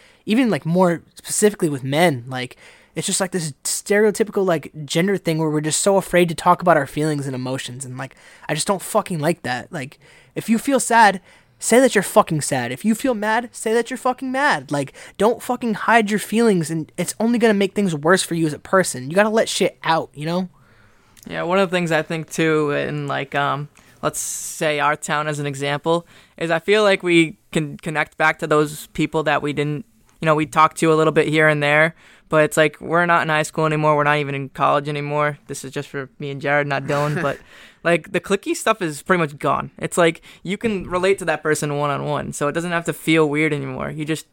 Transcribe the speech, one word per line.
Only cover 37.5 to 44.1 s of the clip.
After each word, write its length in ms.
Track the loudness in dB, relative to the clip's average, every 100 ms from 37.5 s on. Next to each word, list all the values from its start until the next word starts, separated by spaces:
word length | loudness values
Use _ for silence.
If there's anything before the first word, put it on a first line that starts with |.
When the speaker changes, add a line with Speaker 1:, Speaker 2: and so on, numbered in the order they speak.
| -20 -20 _
Speaker 2:
like, 260 | 0 0 0
the 100 | -6
cliquey 360 | -2 -2 -2 -2
stuff 260 | -2 -2
is 180 | -4 -4
pretty 180 | 0 0
much 180 | 0 -2
gone. 320 | -2 -2 -6 -10
It's 180 | -4 2
like, 240 | 2 0 -10 -14
you 140 | -8 -4
can 320 | -4 -4 -4
relate 300 | 0 0 0
to 40 | -2
that 180 | -2
person 320 | 0 0 -2 -2
one-on-one, 560 | -2 -2 -4 -4 -6
so 160 | -4 -4
it 40 |
doesn't 200 | -2 -4
have 140 | -4 -4
to 60 |
feel 360 | -4 2 4 4
weird 240 | 0 -2
anymore. 380 | -2 -6 -8 -8
You 140 | -6
just 220 | -6